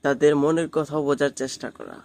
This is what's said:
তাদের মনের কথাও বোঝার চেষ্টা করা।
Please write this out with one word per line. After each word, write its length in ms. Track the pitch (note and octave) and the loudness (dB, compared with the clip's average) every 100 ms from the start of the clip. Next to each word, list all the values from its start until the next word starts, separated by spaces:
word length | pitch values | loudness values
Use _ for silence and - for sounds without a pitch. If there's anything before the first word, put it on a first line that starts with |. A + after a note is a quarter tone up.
তাদের 340 | C#3+ C3 D3 D3 | 0 4 4 4
মনের 340 | D3 E3 E3 | 2 0 0
কথাও 340 | D#3+ D3+ D3+ | -2 -2 -2
বোঝার 260 | C#3+ C#3 C#3+ | -2 0 0
চেষ্টা 420 | - C3 - B2+ | -2 -8 -8 -12
করা। 280 | - - - | -12 -16 -18